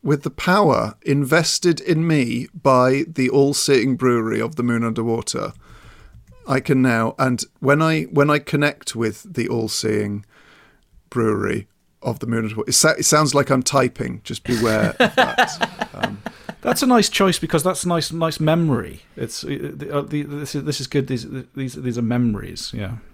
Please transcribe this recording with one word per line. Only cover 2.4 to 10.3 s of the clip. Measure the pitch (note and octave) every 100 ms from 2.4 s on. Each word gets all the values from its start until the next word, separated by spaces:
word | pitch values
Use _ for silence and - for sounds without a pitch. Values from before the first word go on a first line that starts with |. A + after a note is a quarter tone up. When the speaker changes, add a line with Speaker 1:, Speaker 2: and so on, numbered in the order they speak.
| A#2+
Speaker 1:
by | F3 C#3 B2+ B2+ C3+ -
the | D#3+ B2+
all-seeing | C#3 C#3 C#3+ - C3+ B2 B2+
brewery | C3 A#2+ A2+ A2
of | A2+
the | D3+
Moon | A#2+ A#2
Underwater, | A#2 A2+ A2+ A2+ - - - - - - - - - - - - -
I | C3
can | C3 C3+
now, | C3 A2+ A2+ -
and | C3 B2 - _
when | C3 D3
I, | D#3+ D#3+
when | - D3+ C#3+
I | D3
connect | D3 D3+ D3 D3 -
with | A2 A2+ G#2+ G#3
the | E3 A2+
all-seeing | A#2 A2 - A2 G#2+ G#2 G#2 G#2+